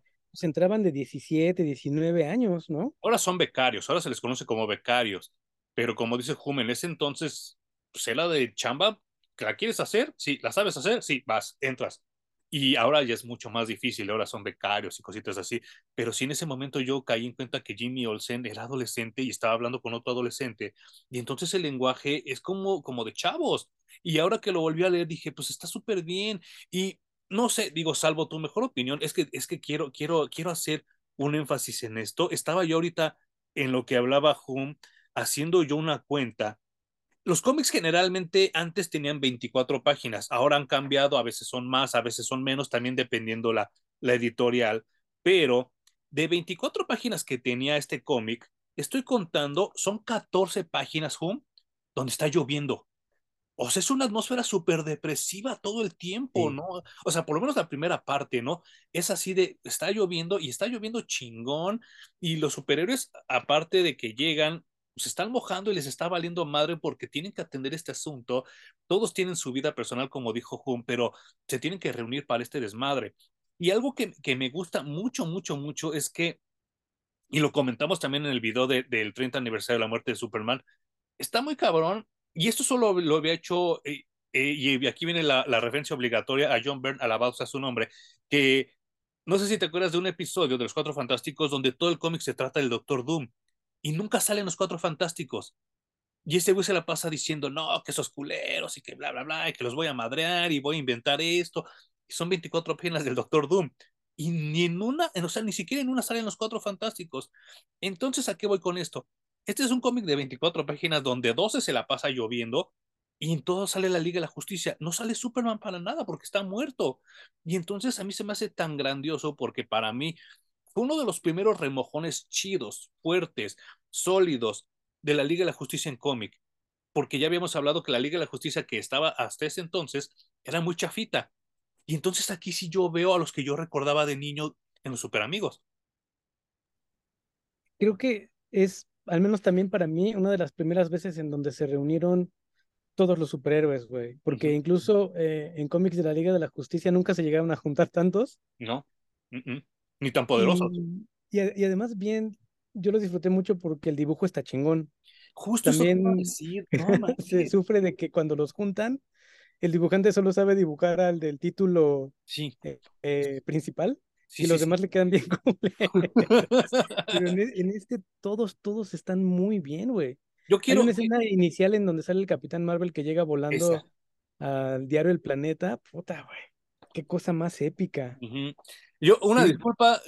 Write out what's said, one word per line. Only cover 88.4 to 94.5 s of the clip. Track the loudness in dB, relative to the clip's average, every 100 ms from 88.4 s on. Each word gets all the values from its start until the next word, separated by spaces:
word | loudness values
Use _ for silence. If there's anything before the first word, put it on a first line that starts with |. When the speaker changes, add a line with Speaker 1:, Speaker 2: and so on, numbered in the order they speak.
| 6 4 2 _ _ _ _ _ 0
Speaker 2:
no | 0
sé | 2
si | 0
te | 0
acuerdas | 0 0
de | 0
un | -2
episodio | -4 -4 0 0 0
de |
Los | -2
Cuatro | -4 -4
Fantásticos | -4 -2 -2 -4 -4 -2
donde | 0 0
todo | 2 0
el | 0
cómic | -2 -2
se | -4
trata | -4 -2 0
del | 0
Doctor | -2 -2 -4 -2
Doom | -4 -4 _ _ _ _ _
y | -6
nunca | -4 0 0
salen | 0 -2
Los | -2